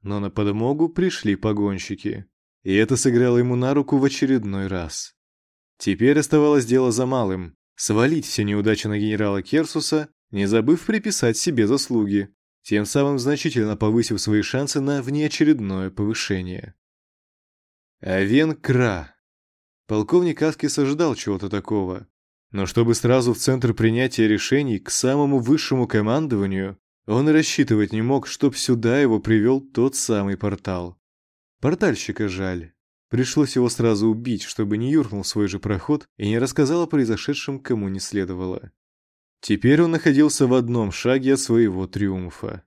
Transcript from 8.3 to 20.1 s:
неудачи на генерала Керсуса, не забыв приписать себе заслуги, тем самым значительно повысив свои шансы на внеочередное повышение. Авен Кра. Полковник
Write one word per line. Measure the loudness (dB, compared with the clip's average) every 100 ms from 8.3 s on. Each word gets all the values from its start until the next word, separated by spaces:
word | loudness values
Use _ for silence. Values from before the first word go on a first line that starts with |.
| -4 -2
неудачи | 0 0 -2 -2
на | -2
генерала | -2 0 -2 -2
Керсуса, | -2 -2 0 -4 -2 -2 -4 _ _
не | -4 0
забыв | 2 2 0 0
приписать | -2 -2 -2 0 0
себе | -2 0 2
заслуги, | 0 0 -2 0 -2 -4 _ _ _
тем | -2 -2 0
самым | 0 0 0
значительно | -2 -2 -2 -2 -2 0
повысив | 0 2 0 -2
свои | 0 0
шансы | 0 -4 -2 -2
на | -2 -2
внеочередное | -2 -2 -2 2 2 4 0 -4 -6
повышение. | -4 -4 -4 -4 -4 -4 -12 -14 _ _ _ _ _ _ _ _ _ _ _ _ _
Авен | -4 -2 2 2 2 -2
Кра. | -2 0 0 -2 -10 _ _ _ _ _ _ _ -4
Полковник | -2 2